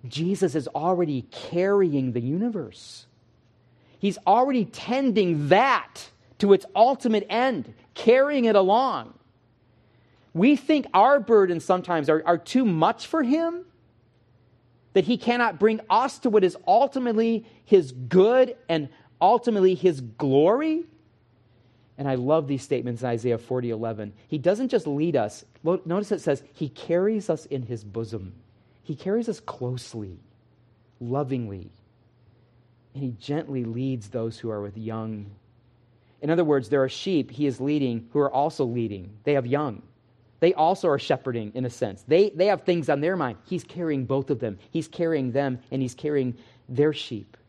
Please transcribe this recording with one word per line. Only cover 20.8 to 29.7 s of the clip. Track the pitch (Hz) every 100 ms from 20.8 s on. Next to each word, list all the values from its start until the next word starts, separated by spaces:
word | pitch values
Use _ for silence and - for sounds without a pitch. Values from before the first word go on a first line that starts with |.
| 339 _ _ _ _ _ _ _ _ _ _ -
And | 139
I | 131
love | 127 160 143
these | 139
statements | - 131 123 117
in | 127
Isaiah | 120 120 117
forty | 117 127 120
eleven. | 110 113 107 104 101 _
He | 151
doesn't | 135 208 254
just | 233 151
lead | 143 165 147
us. | 107 - - _
Lo-, | 156 185 170
notice | 180 208
it | 190
says, | - 139 -
"He | - 151
carries | - - 175 196 220 190
us | 160 -
in | 139
his | 120 117 104
bosom." | 104 113 110 92 - _ _ _ _
He | - 147
carries | 190 214 233
us | 190
closely, | - - 123